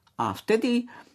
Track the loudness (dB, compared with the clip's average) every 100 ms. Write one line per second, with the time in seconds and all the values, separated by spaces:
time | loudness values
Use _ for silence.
0 | _ -4 -4 -4 0 2 4 0 0 -10
1 | -20